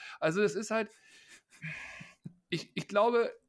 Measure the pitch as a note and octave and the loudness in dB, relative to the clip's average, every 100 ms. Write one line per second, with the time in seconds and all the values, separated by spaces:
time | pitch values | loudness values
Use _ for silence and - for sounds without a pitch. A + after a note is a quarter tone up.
0 | - - D#3+ E3+ G#3 F3+ A3 A3 G#3+ - | -16 -2 0 2 2 0 -2 -2 -2 -8
1 | - - - - _ - D#3 - - - | -20 -20 -20 -20 _ -14 -12 -10 -14 -16
2 | - - - - _ E3 - - - G3+ | -18 -18 -20 -20 _ -6 -4 -8 -2 4
3 | A3+ A#3+ A3+ - | 4 4 2 -2